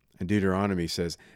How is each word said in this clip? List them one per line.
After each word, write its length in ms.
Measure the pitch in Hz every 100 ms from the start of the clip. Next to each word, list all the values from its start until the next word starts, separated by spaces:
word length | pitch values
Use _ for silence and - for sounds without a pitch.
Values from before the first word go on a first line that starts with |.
| _ -
And 100 | 90
Deuteronomy 580 | 104 95 92 101 92 82
says, 300 | - 85 - -